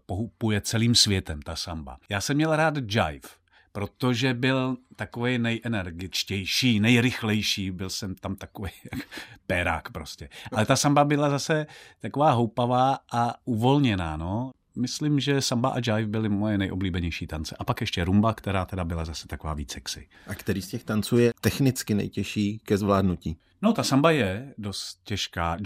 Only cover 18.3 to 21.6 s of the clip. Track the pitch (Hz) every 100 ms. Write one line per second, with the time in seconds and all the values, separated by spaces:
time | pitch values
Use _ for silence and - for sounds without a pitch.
18.3 | 107 101 95 90 92 85 85 80 80 -
19.3 | - 80 76 71 - - - - - -
20.3 | 98 - 98 - 120 - 107 - 120 120
21.3 | - 107 -